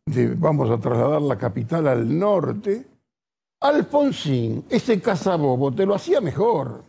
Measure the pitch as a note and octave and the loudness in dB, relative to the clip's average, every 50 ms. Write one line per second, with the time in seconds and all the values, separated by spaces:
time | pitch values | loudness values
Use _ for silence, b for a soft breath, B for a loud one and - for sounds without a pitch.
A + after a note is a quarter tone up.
0 | _ - A2+ B2 A#2+ A#2 A#2+ A#2+ - D3+ D#3 C#3+ C3 A2 A#2 A2+ - B2+ B2 A#2 | _ -4 0 0 0 0 0 0 0 2 2 2 2 0 0 0 0 0 0 2
1 | A#2 C3+ D3+ D3+ D3 C#3+ B2 G2+ B2+ A#2 G2 B2+ A#2 A2+ E3 E3 D#3+ C#3+ B2+ A#2+ | 2 2 2 0 0 0 -2 -2 -2 -4 -4 -4 -6 -4 -2 0 0 2 2 2
2 | A#2 A2+ B2+ E3 G3 G#3 G3+ F3+ - B2 - G#3 - G3+ G3 A#3+ C4+ - _ _ | 0 0 0 0 0 2 0 0 0 -2 -4 -4 -4 -4 -4 -4 -6 -12 _ _
3 | _ _ _ _ _ _ _ _ _ _ _ _ - C#4 D4 C#4+ F#3+ - - D4 | _ _ _ _ _ _ _ _ _ _ _ _ 0 2 2 2 0 2 2 2
4 | C#4+ C#4 - - - D3+ C3+ B2 A#2 A2+ A2+ - - - - G#3 - - A3+ F#3 | 2 2 0 -2 -2 -2 0 0 0 -2 -2 -4 -4 -2 -2 0 2 2 0 0
5 | - A#3 G3+ D3+ - G3+ F3+ D#3+ D3 C#3 B2+ B2 C#3 C#3 B2 - F#3+ G3 G3+ F#3+ | 2 0 -2 0 0 0 0 2 2 2 2 2 0 0 0 0 0 0 0 -2
6 | - E4 G4 C#4+ G#3+ D3+ - C#3 G3+ A#3 A3 D#3 B2 - - - - | 0 0 0 0 0 -2 -2 0 0 0 0 0 -2 -6 -10 -12 -16